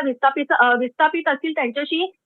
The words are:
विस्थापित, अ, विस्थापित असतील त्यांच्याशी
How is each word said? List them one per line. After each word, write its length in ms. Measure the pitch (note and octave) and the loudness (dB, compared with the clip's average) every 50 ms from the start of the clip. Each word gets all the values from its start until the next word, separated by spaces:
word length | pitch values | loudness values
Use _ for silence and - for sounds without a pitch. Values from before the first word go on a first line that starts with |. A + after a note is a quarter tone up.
| D4+ | 0
विस्थापित, 400 | C#4 B3 B3 - C4+ C4+ D4 C#4+ - | 0 -2 0 0 0 2 0 -2 0
अ, 260 | - - A#3+ B3 A#3+ A#3+ | 2 2 4 4 4 2
विस्थापित 480 | B3+ B3 - - D#4 D#4 E4+ E4 D#4 E4 | 0 -4 0 2 2 2 2 0 -2 -2
असतील 240 | C#4+ C#4 - D#4+ D#4 | -2 -2 -4 -4 -4
त्यांच्याशी 560 | D#4 C#4 A#3+ A3+ C#4 D4 - E4 D#4+ F4+ F#4+ - _ _ | -2 -4 -4 -4 -6 -4 -4 -2 -2 -2 -4 -6 _ _